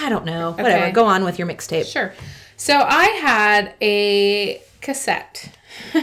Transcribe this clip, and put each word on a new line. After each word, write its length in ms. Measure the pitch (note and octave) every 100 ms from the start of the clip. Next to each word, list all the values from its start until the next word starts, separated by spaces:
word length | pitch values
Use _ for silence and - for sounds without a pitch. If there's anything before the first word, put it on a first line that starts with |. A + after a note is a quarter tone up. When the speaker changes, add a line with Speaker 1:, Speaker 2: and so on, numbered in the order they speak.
Speaker 1:
I 80 | D4
don't 160 | G#3 E3
know. 240 | E3 E3
Speaker 2:
Okay. 100 | E3
Speaker 1:
Whatever. 280 | B3 F#3+ F#3
Go 140 | G#3+ A3
on 180 | F#3+ F#3
with 120 | F3
your 100 | E3+
mixtape. 380 | D#3 - E3 -
Speaker 2:
Sure. 260 | C#4+ G3 - - - - -
So 220 | - C#4+
I 260 | - D4 F#4+
had 680 | G#4 D4 A3 G#3 G#3 G3+ -
a 800 | G#3+ G#3 G#3 G3+ G3+ G#3 G3+ - - _
cassette. 680 | - C4+ - E3+ - - - - _ - -
<laughs> 60 | D#4+